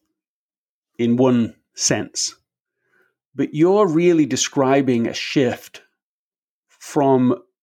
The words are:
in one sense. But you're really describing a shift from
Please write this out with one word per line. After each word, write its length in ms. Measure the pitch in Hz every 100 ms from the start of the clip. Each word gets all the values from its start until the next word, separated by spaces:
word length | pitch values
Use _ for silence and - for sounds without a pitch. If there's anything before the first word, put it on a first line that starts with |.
| _ _ _ _ _ _ _ _ _ -
in 180 | 120 120
one 380 | 131 123 113 - _
sense. 600 | - - 110 85 - - - _ _ _ _ _ _ _ _ _
But 200 | 131 139
you're 340 | 147 170 202 202
really 380 | 156 175 165 139
describing 800 | 127 - 143 131 139 131 120 113
a 80 |
shift 680 | - - 151 123 98 - - _ _ _ _ _ _ _ _ _
from 680 | _ - 151 139 131 127 - _ _